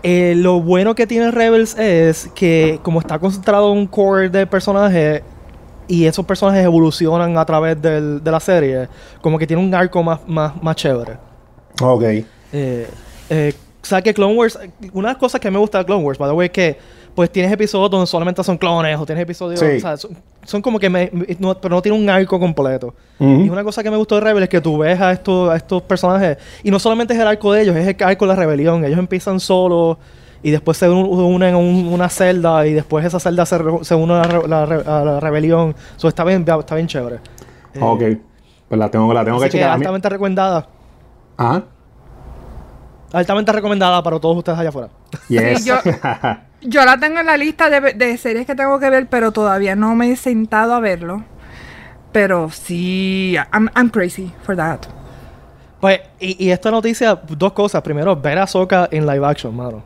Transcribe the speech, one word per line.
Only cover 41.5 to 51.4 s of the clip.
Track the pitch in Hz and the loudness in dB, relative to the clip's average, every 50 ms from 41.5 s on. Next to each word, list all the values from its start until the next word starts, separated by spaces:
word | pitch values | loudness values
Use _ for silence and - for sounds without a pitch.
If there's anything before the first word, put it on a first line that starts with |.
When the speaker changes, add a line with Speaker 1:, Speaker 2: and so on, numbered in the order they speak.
| 135 185 220 - - _ _ _ _ - - - - - - - - - - - - - - - - - - - - - - - | 0 -2 -4 -8 -20 _ _ _ _ -20 -20 -20 -20 -20 -20 -20 -20 -20 -20 -20 -20 -20 -20 -20 -20 -20 -20 -20 -20 -20 -20 -6
Speaker 1:
Altamente | - 175 180 175 196 208 214 208 | -4 -2 -2 0 0 0 0 0
recomendada | 208 208 202 208 208 196 190 180 180 175 | 0 0 0 -2 0 2 2 2 2 2
para | 160 170 160 160 | 0 0 -4 -2
todos | 151 165 165 | 0 0 0
ustedes | 175 170 - 165 | 0 -2 -4 -4
allá | 165 165 160 | -2 -4 -6
afuera. | 139 139 120 - - _ _ _ - - - - | -6 -8 -12 -14 -18 _ _ _ -18 -18 -6 0
Speaker 2:
Yes. | 233 233 226 - 247 247 | 0 2 2 2 0 0
Speaker 3:
Sí, | 220 247 | 2 0
yo, | 254 262 - 180 - - - 139 113 - | 0 2 2 0 -2 -2 -4 -4 -4 -2
Speaker 2:
<laughs> | - 123 214 - - - _ _ - | -2 -4 -4 -4 -10 -20 _ _ -10
Speaker 3:
yo | 254 226 294 262 | -2 2 4 6
la | 247 262 | 6 4
tengo | 254 285 302 320 339 | 4 2 -2 -2 -2
en | 330 | 0
la | 320 311 | 0 0
lista | 285 285 311 311 - 320 302 | 0 0 -2 0 0 2 2
de, | 294 277 269 277 - | 2 2 2 0 0
de | 208 247 240 233 | 0 -2 -2 -2
series | 240 - 240 220 226 247 | -4 -4 -4 -4 -4 -4
que | - 277 | -6 -4
tengo | 254 269 277 277 277 | -2 0 0 0 0
que | 269 269 | 2 2
ver, | 262 262 262 | 2 2 0
pero | - - 240 233 220 | 0 -2 0 0 0
todavía | 214 220 214 208 190 196 196 196 190 | 0 0 0 0 0 0 0 -2 0
no | 202 214 220 226 | 0 0 0 2
me | 233 240 240 | 2 2 0
he | 254 | 0
sentado | 254 - 262 247 220 220 220 - 214 220 233 240 | -2 -2 -2 -2 -2 -2 0 0 0 0 0 0
a | 240 | 0
verlo. | 226 208 185 170 170 170 185 208 220 - - - | 0 -2 -2 -4 -6 -8 -10 -10 -12 -14 -20 -20